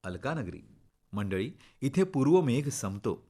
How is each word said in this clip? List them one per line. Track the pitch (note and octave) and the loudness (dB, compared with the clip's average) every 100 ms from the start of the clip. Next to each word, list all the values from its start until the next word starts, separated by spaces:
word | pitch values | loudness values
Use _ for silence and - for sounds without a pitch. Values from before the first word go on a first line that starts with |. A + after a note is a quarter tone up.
अलकानगरी. | F#2+ F2+ C3 D#3+ G2 - - - _ _ _ | -8 -6 -4 -4 -6 -8 -16 -20 _ _ _
मंडळी, | G2+ G2+ F#2+ A#2 - - _ | -4 -2 0 -2 -6 -20 _
इथे | C3+ D#3 | -2 2
पूर्व | F#3 C#3+ C3+ F#3 | 2 2 4 6
मेघ | D3+ A#2+ C#3+ | 4 2 0
संपतो. | - G2+ G2 A2 F2 - | -4 -6 -4 -4 -4 -10